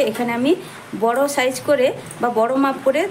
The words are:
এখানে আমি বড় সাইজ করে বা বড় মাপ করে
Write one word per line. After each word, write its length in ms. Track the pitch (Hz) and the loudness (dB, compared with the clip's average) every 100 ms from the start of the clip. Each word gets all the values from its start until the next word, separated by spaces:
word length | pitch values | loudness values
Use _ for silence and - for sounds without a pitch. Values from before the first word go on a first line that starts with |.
| 240 | 0
এখানে 220 | 226 240 | 0 -2
আমি 180 | 233 262 370 - - - - | 0 2 0 -2 -18 -12 -2
বড় 180 | 220 240 277 277 | 0 2 0 0
সাইজ 200 | 254 254 - | -2 0 0
করে 200 | 277 262 - - - | 2 2 0 -10 -4
বা 100 | 240 214 | -2 2
বড় 140 | 226 262 | 0 2
মাপ 140 | 277 269 | 0 0
করে 180 | 262 277 381 | 0 0 0